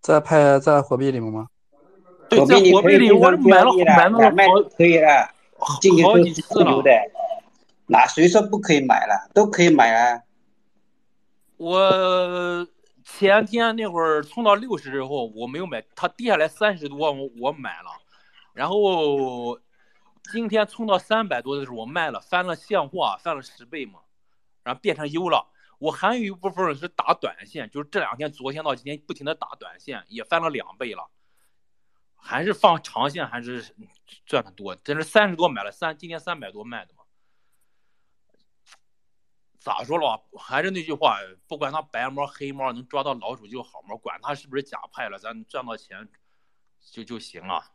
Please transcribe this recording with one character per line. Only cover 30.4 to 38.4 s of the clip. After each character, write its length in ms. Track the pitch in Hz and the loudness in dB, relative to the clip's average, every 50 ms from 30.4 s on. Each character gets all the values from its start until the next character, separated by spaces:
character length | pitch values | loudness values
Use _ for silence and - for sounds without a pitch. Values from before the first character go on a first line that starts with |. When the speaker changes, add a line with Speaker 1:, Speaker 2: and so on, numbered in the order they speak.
Speaker 2:
了 80 | 165 165 | -6 -6
两 260 | 147 123 - - 92 110 | -10 -10 -14 -14 -16 _
倍 160 | 127 117 101 | -16 -14 -14
了。 140 | 90 82 _ _ _ _ _ _ _ _ _ _ _ _ _ _ _ _ _ _ _ _ _ _ | -16 -20 _ _ _ _ _ _ _ _ _ _ _ _ _ _ _ _ _ _ _ _ _ _
还 300 | _ _ - - 131 165 | _ _ -12 -10 -8 -8
是 80 | 202 | -8
放 280 | 196 - - 196 170 160 | -6 -2 -2 -2 -2 -2
长 260 | - - - 117 123 143 | -8 -14 -10 -8 -8 -8
线 180 | 147 175 147 | -8 -12 -14
还 140 | 123 120 123 | -14 -14 -16
是 240 | 117 120 123 123 113 - _ _ - _ _ _ _ _ - _ _ | -16 -14 -16 -16 -18 -20 _ _ -20 _ _ _ _ _ -20 _ _
赚 180 | _ - 131 113 | _ -6 -6 -6
得 60 | - | -8
多， 260 | _ _ 101 98 90 | _ _ -16 -16 -16
真 180 | _ _ - 147 | _ _ -12 -10
是 80 | 156 | -10
三 280 | 156 156 - 220 214 202 | -10 -2 -2 0 0 0
十 40 | 175 | -4
多 140 | 160 175 170 | -4 -6 -6
买 160 | 131 104 101 | -6 -8 -14
了 80 | 101 | -14
三， 240 | - _ 175 160 156 | -14 _ -14 -14 -14
今 120 | 147 - 165 | _ -20 -18
天 120 | 165 160 | -18 -16
三 180 | 151 180 175 156 | _ -14 -14 -14
百 140 | 120 95 | -14 -20
多 100 | 95 104 | _ -20
卖 220 | 107 120 120 110 92 | -20 -18 -18 -20 -20
的 80 | _ | _
嘛。 120 | _ _ _ _ _ _ _ _ _ _ _ _ _ _ _ _ _ _ _ _ _ _ _ _ _ _ _ _ _ _ | _ _ _ _ _ _ _ _ _ _ _ _ _ _ _ _ _ _ _ _ _ _ _ _ _ _ _ _ _ _